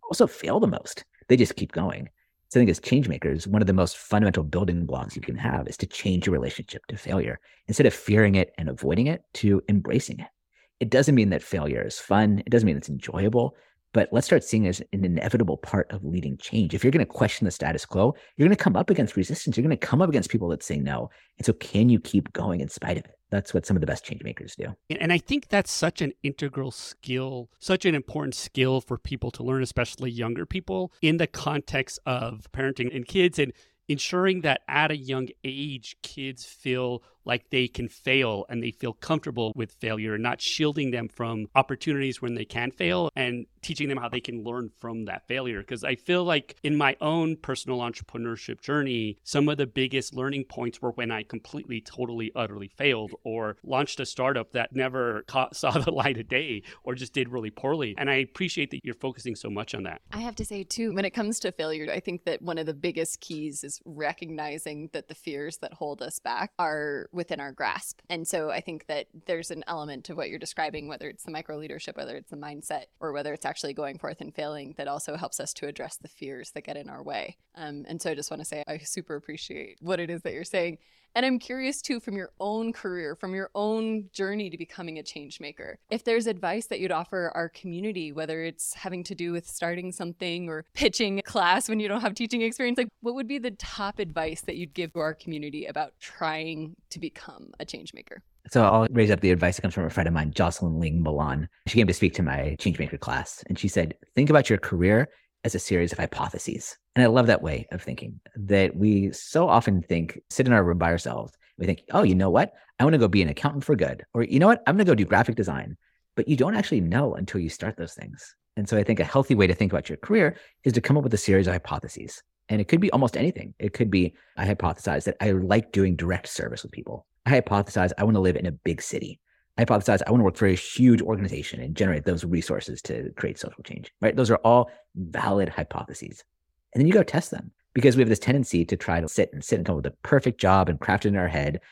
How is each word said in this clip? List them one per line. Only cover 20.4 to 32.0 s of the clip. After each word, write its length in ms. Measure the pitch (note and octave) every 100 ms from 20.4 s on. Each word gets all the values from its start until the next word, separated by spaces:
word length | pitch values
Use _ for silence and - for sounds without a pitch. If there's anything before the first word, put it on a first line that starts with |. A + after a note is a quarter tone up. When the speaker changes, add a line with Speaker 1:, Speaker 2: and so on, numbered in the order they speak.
| F2
Speaker 1:
that 140 | D#2+
say 140 | - D2
no. 320 | C2+ C2 - _ _ -
And 80 | -
so 80 |
can 340 | A2 - G2+ A#2+
you 100 | A#2
keep 320 | - G2+ -
going 260 | - G2 F2+
in 80 | -
spite 300 | - - F2+
of 80 | -
it? 60 | _ -
That's 220 | G2+ -
what 120 | F2+ -
some 100 | F#2+
of 40 |
the 60 | -
best 160 | -
change 180 | - -
makers 340 | - - - -
do. 120 | - - -
Speaker 2:
And, 120 | D3+
and 120 | D#3+
I 40 | F3
think 300 | - C#4+ -
that's 240 | G3+ F#3
such 300 | - D#3+ -
an 120 | C#3 -
integral 480 | C#3+ C#3 C#3+ C3+ C3
skill, 800 | - - - B2+ B2+ C3 C3 A#2+ _
such 260 | - F#3+ F#3+
an 100 | D3+
important 400 | - D3+ C#3+ -
skill 460 | - - C3 C3
for 160 | - A#2+
people 340 | - C3 B2
to 120 | -
learn, 200 | A#2+ C3
especially 480 | B2+ - A#2+ - B2+
younger 340 | A#2 A#2 A#2+ -
people, 480 | F#3+ - F#3+ F#3 -
in 160 | D#3+ E3
the 100 | D#3+
context 720 | - - D3 - C#3 C3 -